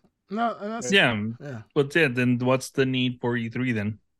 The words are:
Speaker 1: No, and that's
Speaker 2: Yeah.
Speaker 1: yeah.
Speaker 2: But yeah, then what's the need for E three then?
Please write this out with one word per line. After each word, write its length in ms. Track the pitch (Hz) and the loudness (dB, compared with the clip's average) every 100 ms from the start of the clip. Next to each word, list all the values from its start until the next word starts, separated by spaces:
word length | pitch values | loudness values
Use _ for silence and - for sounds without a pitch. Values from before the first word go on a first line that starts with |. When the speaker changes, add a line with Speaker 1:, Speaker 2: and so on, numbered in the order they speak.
| _ _ - | _ _ -10
Speaker 1:
No, 280 | 208 233 175 | -4 -4 -4
and 120 | 208 | -8
that's 180 | 226 127 | -6 2
Speaker 2:
Yeah. 280 | 196 143 107 110 117 | 4 4 2 -4 -8
Speaker 1:
yeah. 220 | 143 117 - | -12 -12 -4
Speaker 2:
But 200 | 151 139 | -2 2
yeah, 140 | 170 147 | 2 2
then 300 | 123 123 123 | 2 2 2
what's 320 | 127 131 - | 2 0 0
the 140 | - | 0
need 360 | 131 127 127 123 | 0 0 -2 -2
for 160 | 123 120 | -2 -2
E 120 | 117 | -4
three 240 | 120 127 | -4 -2
then? 280 | 110 104 107 _ | -2 -4 -6 _